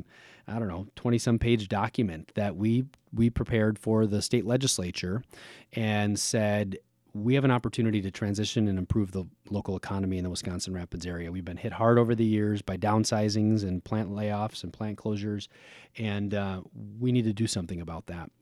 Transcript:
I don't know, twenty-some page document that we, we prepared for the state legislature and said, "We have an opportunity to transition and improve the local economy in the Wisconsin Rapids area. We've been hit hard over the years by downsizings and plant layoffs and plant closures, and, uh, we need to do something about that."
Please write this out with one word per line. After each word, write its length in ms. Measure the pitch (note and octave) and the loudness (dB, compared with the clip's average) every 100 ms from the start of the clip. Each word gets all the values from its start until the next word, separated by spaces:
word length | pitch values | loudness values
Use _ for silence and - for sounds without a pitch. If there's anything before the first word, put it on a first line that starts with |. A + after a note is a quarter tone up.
| - - - - - | -8 -18 -20 -16 -8
I 120 | A2 | -4
don't 80 | G#2 | -4
know, 200 | F2 G2 - | -4 -8 -4
twenty-some 440 | A#2+ A#2+ B2 A#2 | 0 2 4 2
page 280 | A#2 A#2 F#2+ | 4 2 2
document 640 | G#2 A2 - G#2 D#2+ - - | 0 0 0 -2 -2 -8 -2
that 200 | G2+ F2+ | -2 0
we, 300 | G#2+ B2 C3 - _ | 2 2 0 -8 _
we 160 | A2 A#2 | 2 2
prepared 480 | - A#2 A#2 G#2+ G#2 | 2 0 2 2 2
for 260 | A2 A2 G#2+ | 2 2 4
the 160 | G2+ | 2
state 240 | - A#2+ G2 | 0 0 2
legislature 760 | B2+ C3 - F2+ - F2+ G#2+ - - - - - | 2 2 0 -4 -4 -4 -4 -6 -16 -20 -20 -10
and 460 | A#2+ A2 G#2 G#2 G2+ | -2 0 2 2 0
said, 580 | - A#2 G#2 G#2 G2+ F#2+ - _ _ G#2 | 0 2 2 2 0 -6 -14 _ _ -2
"We 180 | A2 | 2
have 120 | C#3 C3+ | 4 4
an 60 | |
opportunity 480 | B2 A2 - A2+ G#2+ | 4 2 0 2 2
to 80 | F#2+ | -2
transition 560 | - G#2 G2+ G#2 A#2+ G#2 | -4 -2 -2 0 2 2
and 100 | F#2+ | 2
improve 340 | F2+ A2+ F#2+ | 0 0 0
the 140 | F#2+ F2 - - | -2 -6 -12 -8
local 260 | G2+ - F#2 | -6 -4 -6
economy 400 | - G2 F#2+ F#2 | -4 -2 0 -2
in 60 | F2+ | -2
the 40 | |
Wisconsin 440 | F2 G2 F2+ - | -4 -6 -6 -6
Rapids 320 | F#2 F2 F2 F2+ | -8 -8 -8 -8
area. 240 | E2+ E2+ | -6 -6
We've 120 | F#2 F2 | -8 -8
been 120 | E2 | -6
hit 140 | A#2 | -6
hard 260 | - A#2 A#2+ | 2 6 6
over 160 | A#2 | 6
the 120 | A#2 A2+ | 4 4
years 360 | G#2+ G#2 G#2 | 4 2 0
by 140 | - F#2 | -2 -2
downsizings 880 | G#2 G#2+ A2 A2 G#2+ G#2+ G#2+ A2 | 2 4 4 2 2 2 4 2
and 180 | G2 F2+ | 0 -4
plant 300 | - A2 G2 | -2 -4 -2
layoffs 500 | G2+ G#2 G#2 G#2+ - | -4 -2 -2 -4 -6
and 100 | F2+ | -12
plant 240 | - G#2+ G#2 | -8 -8 -6
closures, 500 | A2 G#2 G#2 G#2 - - - - - - | -4 -4 -4 -6 -8 -18 -20 -20 -16 -6
and, 360 | A2 G2+ G2+ | -4 -2 -2
uh, 280 | G2+ G2 F#2 - A2+ G#2 A2 | -2 -2 -6 -10 -14 -14 -4
we 140 | B2 | 2
need 100 | B2 | 2
to 80 | A2 | 2
do 160 | G#2 A2+ | 0 0
something 320 | G#2 E2+ F2 | -2 -4 -6
about 280 | E2 E2 - | -8 -10 -10
that." 220 | E2+ D#2+ - | -10 -12 -10